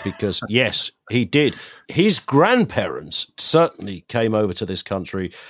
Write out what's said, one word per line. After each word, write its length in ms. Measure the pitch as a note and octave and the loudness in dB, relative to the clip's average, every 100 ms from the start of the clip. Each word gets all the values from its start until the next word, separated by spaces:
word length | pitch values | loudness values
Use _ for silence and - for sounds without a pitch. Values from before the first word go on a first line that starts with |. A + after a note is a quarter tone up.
because, 380 | G2+ - G#2 F2+ | -6 -4 -4 -4
<laughs> 40 | G#2 | -2
yes, 380 | A2+ A#2 - - - - | 0 0 0 -4 -6 -4
he 160 | A#2+ | -2
did. 300 | A#2 D3 C#3+ - - - - | 2 2 2 0 -10 -20 -4
His 300 | D3 G#3 F3+ - C#3 F#3 B3 | 2 4 2 2 4 4 4
grandparents 680 | E3+ - F2+ B1+ D#2 - - - | 2 0 -4 -6 -6 -6 -6 -4
certainly 680 | - D#3 E3 - G2 F2+ - | 2 4 4 0 -12 -12 -6
came 260 | A#2 A2+ | -2 0
over 180 | G#2+ G#2 | 2 0
to 140 | F2 F#2 | -2 -6
this 160 | F#2+ | -6
country 500 | - G2 F2+ F#2+ F2+ - - | -6 -6 -6 -6 -6 -10 -20